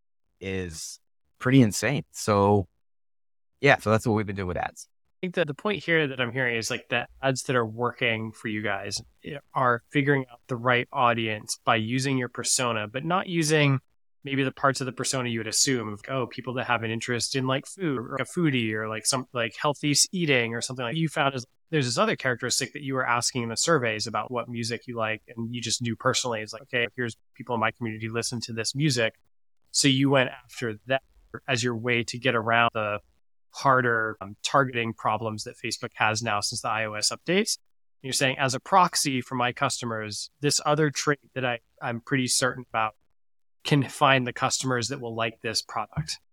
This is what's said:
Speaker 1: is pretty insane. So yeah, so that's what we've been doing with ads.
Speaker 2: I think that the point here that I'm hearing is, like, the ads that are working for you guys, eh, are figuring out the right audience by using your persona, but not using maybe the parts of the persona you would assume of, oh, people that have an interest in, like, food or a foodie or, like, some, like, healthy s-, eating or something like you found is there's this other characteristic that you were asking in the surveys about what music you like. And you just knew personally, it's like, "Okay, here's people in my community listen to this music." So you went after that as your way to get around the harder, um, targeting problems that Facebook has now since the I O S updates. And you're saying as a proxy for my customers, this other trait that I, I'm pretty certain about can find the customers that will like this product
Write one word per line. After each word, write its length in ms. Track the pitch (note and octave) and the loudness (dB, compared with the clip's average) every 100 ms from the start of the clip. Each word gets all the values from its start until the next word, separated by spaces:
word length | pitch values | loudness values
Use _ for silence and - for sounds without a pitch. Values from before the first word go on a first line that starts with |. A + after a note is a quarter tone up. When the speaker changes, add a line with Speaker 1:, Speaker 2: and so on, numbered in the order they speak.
| _ _ _ _ | _ _ _ _
Speaker 1:
is 580 | F#2+ F#2+ F2+ D#2+ - - _ _ _ _ | -6 -6 -6 -8 -12 -16 _ _ _ _
pretty 240 | B2+ C3+ | 4 6
insane. 440 | A2+ - G#2+ C#3 - | 6 4 -2 -2 -6
So 540 | - - G2+ G2+ G#2 F#2 _ _ _ _ _ _ _ _ _ | -6 2 4 6 4 2 _ _ _ _ _ _ _ _ _
yeah, 180 | C3+ B2 | 4 4
so 120 | G#2+ | 4
that's 160 | A2 B2 | 2 4
what 80 | |
we've 120 | G#2+ G2+ | 0 0
been 80 | G2 | -4
doing 120 | F2+ | -4
with 100 | E2+ | -4
ads. 300 | - - - | -4 -8 -20
Speaker 2:
I 300 | _ _ _ | _ _ _
think 120 | F#3 | -4
that 140 | F3+ D3+ | -2 -2
the 80 | C3+ | -2
point 280 | G#3 F#3+ | -4 -4
here 240 | - E3 D3 | 0 2 2
that 140 | C3 | 0
I'm 100 | A#2+ | -2
hearing 260 | C3 B2 A#2 | 0 0 0
is, 120 | G#2+ | -2
like, 200 | B2 - | -4 -2
the 180 | B2 - - | -2 -2 -2
ads 180 | C3+ C3 | 0 0
that 120 | - B2+ | 0 0
are 100 | A2+ | 0
working 640 | A2 A#2+ - A#2+ A2 A2+ | -2 -4 0 0 0 -4
for 180 | A2 A#2 | -8 -6
you 120 | G#2+ | -4
guys, 400 | G#2+ G2 G2+ G#2 - _ - | -2 -4 -4 -8 -10 _ -14
eh, 120 | C#3+ - D3 | -14 -6 0
are 260 | B2+ A#2+ - | 2 2 0
figuring 360 | D3 C#3 C#3 C3 | 2 4 2 0
out 100 | A#2+ - | -10 -8
the 80 | B2 | -2
right 320 | A#2+ B2 C3 | 2 2 2
audience 640 | C#3 B2 A#2 A2+ G#2+ A2+ - - | 2 2 2 0 -4 -6 -4 2
by 120 | A#2 | 2
using 420 | A2 B2+ C3+ C3 | 2 0 0 0
your 100 | B2 | -2
persona, 580 | - A#2 - B2 A2+ G#2 | -4 -2 0 0 -2 -4
but 160 | C3 | -6
not 240 | D#3+ F3+ - | -2 -2 0
using 520 | E3+ D3+ D#3 C#3+ C3+ - _ _ _ | -2 2 4 4 4 -2 _ _ _
maybe 200 | C#3+ C3+ | -4 -2
the 80 | C3+ | -2
parts 280 | - C#3 C3 | 0 0 2
of 60 | B2+ | -4
the 60 | |
persona 380 | A#2 B2+ C3+ B2 | -4 -2 -2 -2
you 100 | A2+ | -2
would 80 | G#2+ | -2
assume 440 | G#2+ - B2+ G#2+ | 0 2 2 -2
of, 100 | G#2 - | -6 -6
oh, 200 | C3+ A#2+ | -4 -4
people 260 | - B2+ | -6 -8
that 140 | B2 A#2+ | -4 0
have 160 | A#2 | 0
an 80 | A2 | 0
interest 440 | A2+ A#2 A#2+ - C3+ | -4 -2 -2 -2 -2
in, 120 | B2+ | 0
like, 180 | C3 - | -2 -4
food 320 | - F3+ B2+ | -6 -4 -4
or 200 | B2 C3+ | -4 -6
a 60 | B2+ | -6
foodie 480 | - E3 C3 A2+ | 0 0 2 0
or, 140 | G#2+ A2 | -2 -4
like, 200 | A2 - | -4 -2
some, 180 | C3 A#2+ | -2 -2
like, 220 | B2 A2+ - | -4 -4 -2
healthy 300 | D3+ C#3+ D3+ | -2 0 0
s-, 180 | C#3+ - | 2 2
eating 420 | F#3+ E3 C3 A2+ | 0 2 2 2
or 80 | A#2 | -2
something 240 | - B2+ A#2+ | -6 -6 -4
like 100 | D#3+ | -2
you 140 | D#3+ | -2
found 240 | - C#3 | 0 0
is 100 | C3+ A#2 _ _ | 0 -6 _ _
there's 160 | D#3 B2 | -2 0
this 100 | A#2+ | 0
other 180 | A3 - | 0 0
characteristic 580 | C3 A#2 B2 - C#3 | -2 -2 -2 -2 -4
that 100 | D3 | -6
you 100 | C#3 | -6
were 140 | C3 B2+ | -2 0
asking 340 | A#2+ - B2+ | 2 0 -2
in 80 | A#2 | -2
the 80 | A2+ | 0
surveys 480 | - D#3+ A#2+ G#2+ A2 | 2 4 2 -2 -2
about 240 | G#2+ A2 | -4 -4
what 180 | B2 A#2 | -4 -4
music 340 | A#2+ A2+ A#2 - | -4 -4 -6 -6
you 100 | A#2 | -4
like. 280 | A2 A2 - A#2 | -4 -4 -8 -10
And 160 | A#2 | -8
you 100 | A#2+ | -6
just 200 | A#2 - | -4 -2
knew 140 | A#2+ A2 | -2 0
personally, 460 | C3 A#2+ B2+ A2 | 0 0 0 -4
it's 120 | G#2+ | -6
like, 80 | A2 | -12
"Okay, 220 | C#3 B2 A#2 - | -4 -2 -2 -2
here's 220 | A#2+ - _ | -6 -6 _
people 220 | - B2+ A#2+ | -14 -6 -2
in 60 | |
my 100 | A2 | -2
community 360 | - A#2 A2 A2+ | -2 -8 -6 -6
listen 320 | A#2 A2+ B2 | -4 -4 -6
to 120 | - | -8
this 220 | A2+ A2 C3+ | -6 -6 -2
music." 400 | D#3 A#2+ A2 - _ _ _ _ _ | 0 2 0 -2 _ _ _ _ _
So 160 | - C#3+ | 0 2
you 240 | C3 C#3 | 4 4
went 180 | C3+ B2+ | 4 2
after 460 | C3 B2 - A#2+ G#2+ - | -2 -16 -8 -8 -6 -2
that 160 | C3 - _ _ A2+ - | -2 -4 _ _ -10 -2
as 160 | B2+ | 0
your 120 | B2 A#2 | 0 -2
way 280 | A#2+ A#2+ | 0 0
to 160 | A#2 B2 | 0 -2
get 160 | C3 A#2 | 0 2
around 340 | A2 A#2 A#2 A2+ | 4 4 4 2
the 240 | G#2+ G#2 - _ _ _ _ | -2 -4 -8 _ _ _ _
harder, 680 | - C#3+ B2+ B2 A2+ A2 A2 | -2 2 4 4 2 -2 -6
um, 140 | G2 G#2 | -12 -10
targeting 500 | - C#3+ C3 B2 A2+ | 0 2 2 0 -2
problems 500 | G#2+ B2 G#2+ A2+ G#2+ - | -2 -2 -2 -2 -6 -10
that 100 | - | -10
Facebook 320 | A#2 - B2 - | -8 -8 -8 0
has 260 | A2+ G#2+ | 2 2
now 180 | A#2 G#2 | 0 0
since 200 | - A2+ | -2 -4
the 80 | B2 | -4
I 160 | A2 A2 | -2 -4
O 80 | |
S 180 | G#2+ G#2+ | -2 -4
updates. 460 | A#2 - F#3 A3+ - | -2 0 0 0 -4
And 460 | _ _ _ _ | _ _ _ _
you're 100 | C3+ | -6
saying 240 | B2 C3+ C3 | 0 0 2
as 160 | C3+ | 0
a 60 | B2 | -2
proxy 600 | - F#3+ F3+ - D3+ C3 | 2 4 6 2 -2 -2
for 160 | A#2 B2+ | -4 -2
my 160 | B2 | -2
customers, 800 | A#2+ C3+ - A#2+ A2 G#2+ G#2 - _ | 0 -2 -2 -6 -6 -8 -10 -12 _
this 200 | D3 - D3+ | 0 0 2
other 260 | D3+ D#3 | 2 2
trait 280 | - - C#3+ _ | 0 0 -2 _
that 100 | C3 | -6
I, 160 | B2+ A#2 _ _ | -4 -4 _ _
I'm 200 | C#3 A#2 | -6 -6
pretty 260 | - C#3 B2 | 0 0 2
certain 380 | - B2+ B2+ A#2+ | 2 0 -2 -4
about 240 | A2+ A2 - _ _ _ _ _ _ | -2 -2 -4 _ _ _ _ _ _
can 200 | - D3 | 0 2
find 440 | B2 - C#3+ C3+ B2 | 2 4 6 6 4
the 60 | |
customers 560 | - B2 - C3 B2 A2 | -2 -2 0 -2 -2 -2
that 120 | C#3 | -6
will 140 | A#2 A2+ | -8 -4
like 260 | A2+ A2+ | -4 -4
this 220 | A#2 G#2+ | -6 -4
product 560 | - A#2+ G#2+ - D#3 - _ | -4 -6 -6 -6 -6 -8 _